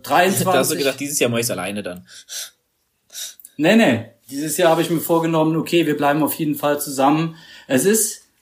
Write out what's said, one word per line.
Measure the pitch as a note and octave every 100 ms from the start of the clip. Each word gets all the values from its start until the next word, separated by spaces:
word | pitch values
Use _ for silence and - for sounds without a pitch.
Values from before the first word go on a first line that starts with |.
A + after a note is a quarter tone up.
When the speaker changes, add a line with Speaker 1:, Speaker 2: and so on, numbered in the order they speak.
Speaker 1:
dreiundzwanzig. | - D3+ F#3 G3 F3+
Speaker 2:
<laughs> |
da | F3+
hast | B2+
du | D3
gedacht, | C#3 B2+
dieses | C#3+ -
Jahr | B2
mach | A#2
ich's | A#2
alleine | F2+ F#2 G#2
dann. | F#2+ F2 - - - - - _ _ _ _ _ _ - - - - -
Speaker 1:
Nee, | D#3 A3+
nee. | G3 A2+ - _ -
Dieses | C#3 D#3 E3
Jahr | E3+
habe | E3
ich | E3
mir | E3
vorgenommen, | - E3 E3 D#3+ D#3 D#3+
okay, | - F3 D3+
wir | C#3+
bleiben | C#3+ D3
auf | C#3
jeden | - D#3 C#3+
Fall | D3 D3
zusammen. | D3+ C3 C3+ D#3 E3 - - - -
Es | C3 F3
ist, | A3 - - _ _